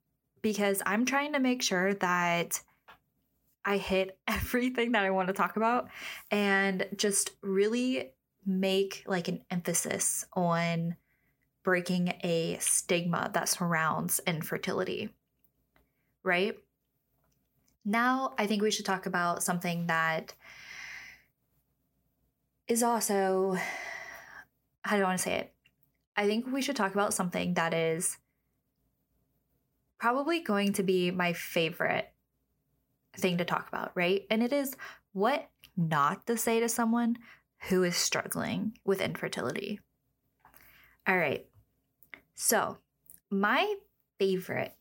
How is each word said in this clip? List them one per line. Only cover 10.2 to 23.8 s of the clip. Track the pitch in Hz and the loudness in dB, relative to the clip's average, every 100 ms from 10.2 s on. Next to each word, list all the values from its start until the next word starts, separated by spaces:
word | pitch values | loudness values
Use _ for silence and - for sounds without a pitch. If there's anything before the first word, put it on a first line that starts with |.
| - | -4
on | 185 170 165 170 165 165 170 _ _ _ _ _ _ | -2 2 2 0 0 -4 -6 _ _ _ _ _ _
breaking | 190 180 175 180 180 - | 2 2 2 0 0 0
a | 185 165 170 - | 0 0 0 -2
stigma | - - - 175 170 165 - | 0 0 0 0 0 -2 0
that | 170 - | -2 -2
surrounds | - 175 165 160 160 175 - - | -2 0 2 2 0 -2 -2 -2
infertility, | 160 - - 190 - 185 - 214 - _ _ _ _ _ _ _ _ _ _ | -4 -4 -6 -4 -4 -4 -6 -8 -12 _ _ _ _ _ _ _ _ _ _
right? | 185 175 208 - _ _ _ _ _ _ _ _ _ _ _ _ | 0 2 0 -4 _ _ _ _ _ _ _ _ _ _ _ _
Now, | 202 226 247 262 262 - | -2 2 2 0 -2 -2
I | 208 | 0
think | 208 | 2
we | 214 | 0
should | 208 | 0
talk | 202 190 190 | -2 -2 -2
about | 180 175 170 | 0 0 0
something | - 175 180 170 170 | -2 -2 -2 -2 0
that | 160 160 160 - - - - - - - - - - _ _ _ _ _ _ _ _ _ _ _ _ _ _ - | 0 2 -2 -6 -20 -20 -20 -18 -16 -14 -16 -18 -20 _ _ _ _ _ _ _ _ _ _ _ _ _ _ -2
is | 233 | 2
also, | 240 226 - 196 190 185 190 185 - - | 2 2 2 2 4 2 2 0 -4 -8